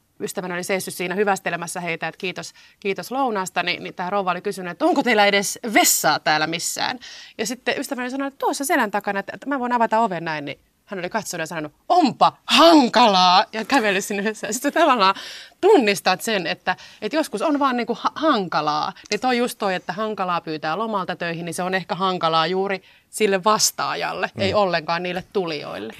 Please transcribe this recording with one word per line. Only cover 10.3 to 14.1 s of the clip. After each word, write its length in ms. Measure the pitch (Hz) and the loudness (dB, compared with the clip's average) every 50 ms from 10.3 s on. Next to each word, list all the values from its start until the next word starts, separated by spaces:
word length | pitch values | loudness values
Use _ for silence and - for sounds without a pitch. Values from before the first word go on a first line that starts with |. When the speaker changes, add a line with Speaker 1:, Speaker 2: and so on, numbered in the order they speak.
| 156 151 143 | -6 -6 -6
Speaker 1:
niin 140 | 147 - - _ _ _ _ _ | -8 -10 -12 _ _ _ _ _
hän 120 | _ 208 180 | _ -8 -8
oli 120 | 170 180 | -8 -4
katsonut 320 | - 220 175 - 180 165 | -4 -6 -6 -6 -6 -6
ja 40 | 160 | -6
sanonut, 260 | 156 180 160 151 151 - _ _ - | -6 -6 -8 -8 -8 -12 _ _ 2
"Onpa 440 | - 359 330 226 - - 185 160 - _ _ | 4 4 4 4 4 4 4 4 4 _ _
hankalaa!" 1000 | - 233 247 320 339 330 294 247 220 - 220 247 214 190 180 185 180 180 196 - - | 2 4 6 8 8 8 8 6 6 6 6 6 6 6 6 6 6 6 6 4 2
ja 120 | - 220 208 | -2 -8 -2
kävellyt 400 | - 262 277 220 208 185 196 202 | 0 2 2 2 2 0 0 -2
sinne 180 | - | -2